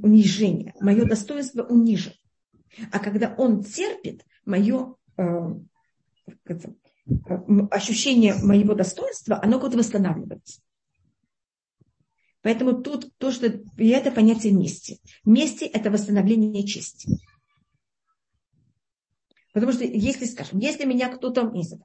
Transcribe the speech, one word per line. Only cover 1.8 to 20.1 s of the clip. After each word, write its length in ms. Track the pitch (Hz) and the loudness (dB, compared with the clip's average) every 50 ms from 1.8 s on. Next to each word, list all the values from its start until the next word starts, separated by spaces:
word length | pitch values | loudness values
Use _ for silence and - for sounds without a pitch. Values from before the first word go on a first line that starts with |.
| 233 226 214 175 - - - _ _ _ _ _ _ _ _ _ _ _ _ - 226 - - | 4 4 2 0 -2 -6 -14 _ _ _ _ _ _ _ _ _ _ _ _ -16 -14 -8 -8
А 60 | 202 | -6
когда 360 | - 208 196 208 233 - - | -6 -4 -4 -2 -2 -4 -2
он 260 | - 262 247 214 190 202 | 0 0 2 2 0 -2
терпит, 600 | - - - 359 427 - - - - - - _ _ _ _ - | -6 -8 -6 -6 -6 -6 -8 -12 -14 -16 -16 _ _ _ _ -8
мое, 520 | - 196 180 202 208 254 262 254 254 - _ _ _ _ | -4 0 0 0 0 0 -2 -4 -8 -14 _ _ _ _
э, 80 | - 185 175 170 170 170 165 - 170 170 - _ _ _ _ _ _ _ _ _ _ _ - - _ _ | -6 -4 -4 -4 -4 -6 -6 -8 -10 -14 -20 _ _ _ _ _ _ _ _ _ _ _ -20 -20 _ _
как 120 | - 170 | -14 -14
это, 180 | 165 - - - _ _ _ _ _ _ - | -12 -14 -18 -20 _ _ _ _ _ _ -4
э, 260 | - - - - 185 185 - - | -4 -4 -4 -6 -8 -6 -2 2
м-, 200 | 208 196 202 202 | 2 2 2 0
ощущение 680 | - 202 196 - 226 - - 277 262 240 220 208 190 | -2 -4 -4 -4 -4 -2 0 0 2 4 4 4 2
моего 400 | 202 202 202 202 202 202 208 214 | 2 2 4 4 4 4 2 2
достоинства, 680 | 190 185 185 - - 427 539 480 - - - 208 - - | 0 -2 -4 -4 -8 -10 -10 -10 -8 -6 -4 -4 -2 0
оно 160 | 208 240 262 | 0 0 0
как-то 200 | 262 269 247 233 | 0 -2 0 0
восстанавливается. 800 | 226 214 - 202 190 175 156 - - - - - _ - - - _ _ _ _ _ _ _ _ _ _ _ _ _ _ _ _ _ _ _ _ _ _ _ _ _ _ _ _ _ _ _ _ _ _ _ _ - | 0 0 0 0 0 0 -2 -4 -8 -12 -16 -18 _ -20 -20 -20 _ _ _ _ _ _ _ _ _ _ _ _ _ _ _ _ _ _ _ _ _ _ _ _ _ _ _ _ _ _ _ _ _ _ _ _ -2
Поэтому 380 | 214 233 226 262 254 240 - | -2 0 0 2 0 0 0
тут 340 | - 285 294 262 - - _ - | -2 -8 -10 -10 -12 -12 _ -8
то, 120 | - 269 254 | -4 -4 -4
что, 140 | - 240 | -2 -2
и 420 | 233 214 - - - - - 226 220 | -2 -2 -4 -10 -14 -4 2 4 4
это 220 | 240 269 262 285 | 4 4 2 0
понятие 420 | - 226 214 220 226 220 - 220 196 | 2 4 4 4 4 4 2 2 2
мести. 480 | 185 - 160 - - - - - - _ _ - _ - | 2 2 0 -4 -10 -14 -18 -18 -20 _ _ -16 _ 4
Мести — 400 | 214 220 262 311 294 - - 208 185 - | 6 6 6 6 2 -2 -6 -8 -6 -6
это 140 | 220 220 214 | -4 -2 -2
восстановление 760 | 202 214 208 - 202 208 190 196 226 226 214 214 214 202 202 | -2 -2 -2 0 0 2 2 2 4 2 2 0 0 -4 -6
чести. 540 | 202 208 - - - - - - - - - - _ _ _ _ _ _ _ _ _ _ _ _ _ _ _ _ _ _ _ _ _ _ _ _ _ _ _ _ _ _ _ _ _ _ _ _ _ _ _ _ _ _ _ _ _ - | -6 -6 -10 -12 -14 -16 -10 -4 -4 -4 -4 -4 _ _ _ _ _ _ _ _ _ _ _ _ _ _ _ _ _ _ _ _ _ _ _ _ _ _ _ _ _ _ _ _ _ _ _ _ _ _ _ _ _ _ _ _ _ -2
Потому 200 | 208 226 262 262 | -2 0 0 0
что, 120 | 247 247 | -2 -2
если, 400 | - - 214 196 262 | -4 -2 -2 -2 -2